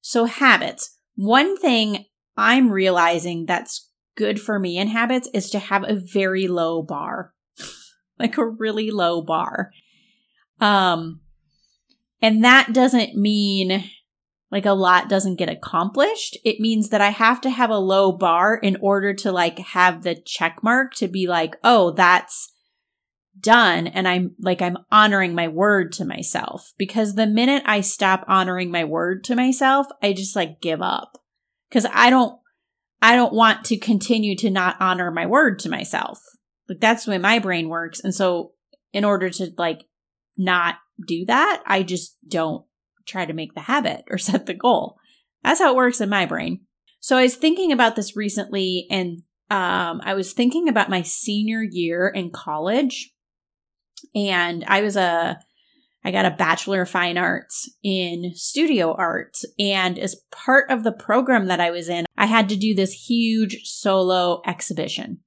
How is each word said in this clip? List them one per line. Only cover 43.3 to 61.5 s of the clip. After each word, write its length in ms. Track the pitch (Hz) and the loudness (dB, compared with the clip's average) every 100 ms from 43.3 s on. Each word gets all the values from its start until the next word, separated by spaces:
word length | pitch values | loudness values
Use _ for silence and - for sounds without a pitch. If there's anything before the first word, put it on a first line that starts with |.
make 200 | 160 156 | -8 -10
the 80 | - | -12
habit 440 | - 285 185 - - | -4 -2 -2 -8 -8
or 80 | 185 | -4
<laughs> 0 | |
set 300 | - 190 - | 0 -2 -4
the 80 | |
goal. 420 | 175 247 214 - _ _ _ _ _ | -2 0 0 -2 _ _ _ _ _
That's 160 | - 302 | 0 2
how 100 | 339 | 4
it 60 | |
works 260 | 254 247 240 | 4 2 0
in 80 | 202 | -2
my 160 | 202 | -2
brain. 360 | 175 - - 185 _ _ _ _ | -2 -4 -6 -8 _ _ _ _
So 180 | - 254 | 0 4
I 60 | |
was 120 | 254 | 4
thinking 360 | 247 311 349 359 | 2 0 2 0
about 240 | 262 233 | 2 2
this 200 | 226 196 | 2 -6
recently, 720 | 208 208 208 196 196 190 180 - | -4 -4 -4 -4 -4 -2 -4 -4
and, 320 | 196 180 170 _ _ _ | -4 -4 -8 _ _ _
um, 500 | 202 180 180 175 165 | -2 0 -2 -2 -6
I 120 | - | -4
was 180 | 196 185 | -4 -4
thinking 340 | - 240 311 339 | 0 0 2 0
about 220 | 226 - | 0 0
my 140 | 185 | -2
senior 580 | 165 - - 208 214 226 | -2 -4 -2 -2 -2 -4
year 460 | 214 175 170 170 190 | -4 -4 -4 0 -2
in 240 | 196 175 | -2 -8
college, 840 | - - 151 170 240 277 - - _ _ _ _ _ _ _ _ - - | -10 -8 -6 -2 0 -2 -6 -14 _ _ _ _ _ _ _ _ -20 -10
and 480 | 214 202 180 175 170 - | -6 -2 -2 -2 -4 0
I 140 | 196 | 0
was 140 | 208 | 2
a, 420 | 196 180 170 165 - _ _ _ _ _ _ | 0 2 0 -2 -6 _ _ _ _ _ _
I 60 | - | -4
got 140 | 190 | 0
a 60 | 190 | 0
Bachelor 520 | 156 165 170 - 196 | 0 0 0 -2 -2
of 60 | 180 | -2
Fine 280 | 185 175 175 | -2 -2 -2
Arts 500 | 175 185 - - - _ | -2 -4 -4 -6 -6 _
in 480 | 202 190 175 170 175 | -4 -4 -4 -6 -8
studio 580 | 170 - 277 320 240 165 | -6 -4 0 0 2 0
art. 440 | - 170 - - - - - | 0 -2 -4 -6 -8 -8 -4
And 400 | 202 196 185 180 | -2 0 -2 -4
as 240 | 190 - _ | -8 -8 _
part 380 | - - 269 277 | -8 2 2 2
of 140 | 254 | -2
the 80 | 220 | -2
program 560 | 220 - 233 254 247 | -4 -2 0 2 0
that 120 | 190 | 0